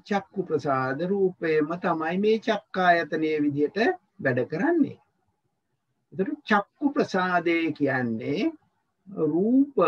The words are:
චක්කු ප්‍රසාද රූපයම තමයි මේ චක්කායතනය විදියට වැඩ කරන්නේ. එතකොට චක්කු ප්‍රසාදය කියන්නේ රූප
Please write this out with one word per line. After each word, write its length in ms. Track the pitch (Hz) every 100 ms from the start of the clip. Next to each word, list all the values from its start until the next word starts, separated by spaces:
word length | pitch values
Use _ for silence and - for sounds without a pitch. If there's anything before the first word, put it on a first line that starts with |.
චක්කු 400 | - 202 - 196
ප්‍රසාද 560 | 180 151 151 131 127 135
රූපයම 680 | 180 202 190 185 165 156 151 175
තමයි 400 | 185 160 160 185
මේ 240 | 214 220
චක්කායතනය 920 | 226 202 - 190 180 170 160 160 156 151
විදියට 420 | 147 139 143 202 254 359 _ -
වැඩ 200 | 143 127 120
කරන්නේ. 520 | 160 277 339 - - _ _ _ _ _ _ _ _ _ _ _
එතකොට 300 | 147 202 302
චක්කු 420 | - 208 - _ 285
ප්‍රසාදය 640 | 285 196 185 180 175 170 165 165
කියන්නේ 800 | 151 139 131 120 113 127 151 320 320 _ _ _ _ - 196
රූප 520 | 156 160 214 262 285 -